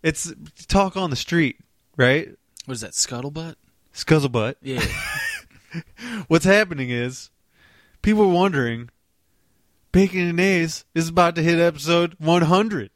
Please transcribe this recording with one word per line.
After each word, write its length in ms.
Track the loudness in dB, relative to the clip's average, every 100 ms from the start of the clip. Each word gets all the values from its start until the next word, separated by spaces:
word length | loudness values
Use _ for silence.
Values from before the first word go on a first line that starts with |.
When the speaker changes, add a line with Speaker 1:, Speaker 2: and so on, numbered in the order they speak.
Speaker 1:
It's 300 | -2 -4 -10 -12 -20 _ 0
talk 280 | 2 2 -2
on 120 | -4
the 40 | -4
street, 420 | -2 0 0 -4 _ _ _ 2
right? 320 | 2 2 -2 -16 _ -20 -14
Speaker 2:
What 80 |
is 80 | -12
that, 100 | -10
scuttlebutt? 640 | -4 -4 -4 -10 -10 -12 -16 _ _ _
Speaker 1:
Scuzzlebutt. 640 | -12 2 2 2 -2 -2 -6
Speaker 2:
Yeah. 220 | -8 -6 -4 -6 -8 -6 -8 -10 -14 -20
Speaker 1:
<laughs> 720 | _ -14 -14 -18 -12 -12 0
What's 180 | 0 4
happening 440 | 2 2 -4 -6
is 400 | -4 -6 -8 -20 _ _ _ _ _ _ _
people 220 | 0 4
are 40 | 4
wondering, 560 | 4 2 0 -4 -6 -12 _ _ _ _ _ _ _ _ _ _
Bacon 300 | 2 2 0
and 180 | -2 0
A's 460 | 2 2 -2 -6 _
is 160 | -4 0
about 260 | 2 2 4
to 80 |
hit 160 | 2 4
episode 560 | 2 0 0 2 2 -2
one 240 | 2 4
hundred. 480 | 4 4 2 -4 -8